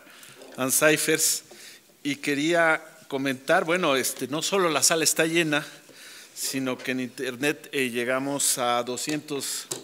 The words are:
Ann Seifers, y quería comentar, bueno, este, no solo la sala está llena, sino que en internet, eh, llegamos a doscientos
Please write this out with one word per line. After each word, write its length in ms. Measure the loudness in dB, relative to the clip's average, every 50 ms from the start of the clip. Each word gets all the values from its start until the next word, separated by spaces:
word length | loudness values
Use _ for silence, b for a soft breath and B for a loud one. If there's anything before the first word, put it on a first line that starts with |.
| -18 B B B B B B B B B B B
Ann 140 | -2 0
Seifers, 720 | 2 4 6 6 4 4 2 2 2 2 2 2 0 -2 -6 -12 B B B B B B B B -16 _
y 140 | -6 -6 -4
quería 680 | -4 -2 -2 -2 0 0 2 2 4 4 4 2 0 -2 -8 -20 -20 -12 -6
comentar, 560 | -4 -2 -2 -2 -2 -2 0 2 2 4 4
bueno, 320 | 2 0 2 2 2 2
este, 320 | 2 2 0 -4 -6 -6 -4
no 140 | -4 -4
solo 280 | -2 0 2 2 2 4
la 100 | 2 4
sala 220 | 4 4 4 4 2
está 240 | 2 2 2 2 2
llena, 360 | 4 2 2 2 2 0 -2 -4 -12 -20 -20 B B B B B B B B B B
sino 460 | -8 -6 -4 -4 -2 -2 -2 -4 -4
que 120 | -4 -4
en 100 | -4 -4
internet, 680 | -4 -6 -8 -8 -6 -6 -4 -2 0 -2 -2 -2 -6 -6 -2
eh, 160 | -2 -2 0
llegamos 680 | 0 -2 0 0 0 0 -2 -2 -2 0 0 0 0 0
a 240 | 0 2 2 0
doscientos 840 | 0 -2 -4 -6 -4 -4 -4 -4 -4 -6 -6 -6 -6 -6 -8 -8 -8 -8 -10 -10